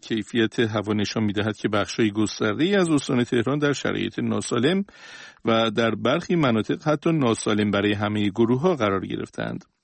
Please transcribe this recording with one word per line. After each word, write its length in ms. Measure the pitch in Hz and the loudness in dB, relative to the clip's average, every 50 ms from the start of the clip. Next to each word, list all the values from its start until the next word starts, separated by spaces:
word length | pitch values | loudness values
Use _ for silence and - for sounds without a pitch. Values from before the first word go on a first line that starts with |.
کیفیت 580 | - - 120 110 101 - - 120 110 107 - - | -2 -4 -4 -4 -4 -2 0 0 0 2 2 0
هوا 340 | 123 110 107 110 98 104 107 | 0 0 0 -2 -2 0 0
نشان 300 | 107 104 - - 117 110 | -2 -2 -2 -2 -2 -2
می‌دهد 340 | 104 98 107 104 110 107 - | 0 0 -2 -2 -4 -4 -4
که 120 | - 107 | -2 -2
بخش‌های 420 | 101 104 98 - - - 120 107 | 0 0 -2 -2 0 0 0 0
گسترده‌ای 640 | 101 107 110 104 - - - 110 101 110 147 185 202 | 2 0 -2 -2 -2 -2 -2 -2 0 0 0 2 2
از 140 | 202 185 160 | 2 2 4
استان 340 | 160 143 - - 143 123 120 | 2 2 0 0 0 0 0
تهران 360 | - - 123 113 127 139 151 | 0 0 0 0 0 0 0
در 140 | 147 143 143 | 0 0 0
شرایط 460 | - - 104 98 104 98 95 - - | -2 -2 -4 -2 -2 -4 -4 -4 -4
ناسالم 640 | 120 117 110 107 - - - 117 113 147 180 196 202 - - - - - - - - - - _ - | -2 -2 -2 -2 -4 -2 0 0 2 2 2 0 -2 -4 -8 -18 -20 -20 -20 -20 -20 -20 -20 _ -2
و 260 | 117 113 113 113 113 | 0 2 2 2 2
در 240 | 107 117 117 113 107 | 2 0 0 0 0
برخی 400 | 104 107 120 135 160 170 - 180 | 0 0 0 0 0 0 0 2
مناطق 520 | 175 151 131 113 110 107 - 170 170 - 156 | 2 4 4 2 2 2 0 -2 -2 0 0
حتی 240 | 151 151 - 170 | 0 0 0 0
ناسالم 600 | 165 160 139 120 110 - - 120 107 104 104 104 | 0 2 2 2 2 2 0 0 0 2 2 2
برای 220 | 98 101 101 104 104 | 2 2 2 0 0
همه 360 | 101 107 104 104 107 104 104 | 0 -2 -2 0 0 0 0
گروه‌ها 460 | 98 110 117 110 123 127 143 185 180 | 2 2 2 2 2 2 2 2 2
قرار 300 | 139 113 104 98 95 - | 2 0 0 0 0 -2
گرفتند. 600 | - - - - - - - 55 57 58 - - - _ _ | -4 -6 -6 -8 -8 -8 -8 -8 -6 -8 -10 -12 -16 _ _